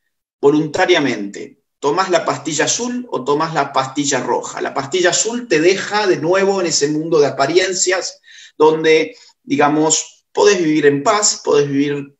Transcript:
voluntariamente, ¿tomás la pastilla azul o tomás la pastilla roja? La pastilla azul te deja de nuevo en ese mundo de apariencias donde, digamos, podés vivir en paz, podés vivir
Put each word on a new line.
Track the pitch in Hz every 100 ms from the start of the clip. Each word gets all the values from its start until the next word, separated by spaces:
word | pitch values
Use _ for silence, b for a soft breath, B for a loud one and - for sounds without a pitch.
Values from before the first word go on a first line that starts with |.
| _ _ _ -
voluntariamente, | 143 151 156 180 180 165 135 110 98 - - _ _ _
¿tomás | 139 170 185
la | 170
pastilla | - 139 165 151
azul | 143 - 247 247 -
o | 139
tomás | 131 147 160
la | 160 143
pastilla | 131 131 147 139 131
roja? | 123 98 - -
La | -
pastilla | - 135 185 175
azul | 170 214 240 -
te | 156
deja | 175 190 - 208 202
de | 151
nuevo | 156 190 196 196
en | 170
ese | - 147
mundo | 151 160 160
de | 139
apariencias | 131 139 175 190 180 185 185 - - B B B -
donde, | 156 160 160 156 156 B B _
digamos, | - 139 147 151 156 156 - _ _
podés | - 208 190
vivir | 160 151 143
en | 139
paz, | 180 208 - -
podés | 175 147 143
vivir | 139 143 143 139 _